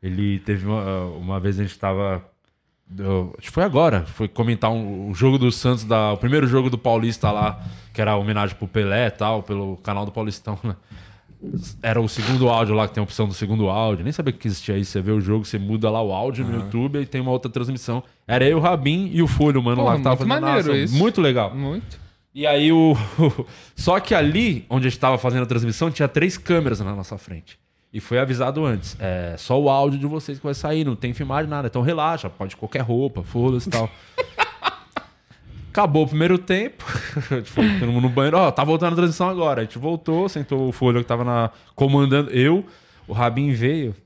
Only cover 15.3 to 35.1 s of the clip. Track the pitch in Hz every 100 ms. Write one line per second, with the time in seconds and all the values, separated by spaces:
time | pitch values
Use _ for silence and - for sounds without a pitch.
15.3 | 110 104 107 98 110 110 110 110 92 120
16.3 | 120 123 117 101 113 131 143 139 131 127
17.3 | 127 127 120 123 131 - 120 - _ -
18.3 | 123 131 160 165 175 139 165 196 165 165
19.3 | - 147 135 120 123 120 151 131 127 170
20.3 | 277 285 277 160 143 110 131 202 - 160
21.3 | 123 104 127 139 175 - - - _ _
22.3 | 139 147 143 151 165 160 139 104 - 156
23.3 | - 120 - - - - 185 190 202 147
24.3 | 160 233 135 - 127 127 113 131 127 127
25.3 | 123 120 120 117 110 165 - 143 - 175
26.3 | 180 - 175 147 107 98 101 95 101 -
27.3 | 85 - - _ _ _ 110 - 120 135
28.3 | 127 127 139 151 107 90 - 95 92 87
29.3 | 82 - 127 143 135 143 139 139 156 147
30.3 | 139 147 139 151 156 151 117 127 123 139
31.3 | 135 156 147 127 123 123 165 151 165 -
32.3 | - 95 - 110 - 120 120 139 135 87
33.3 | 123 123 127 120 120 113 - - - 508
34.3 | - - - 359 370 - - -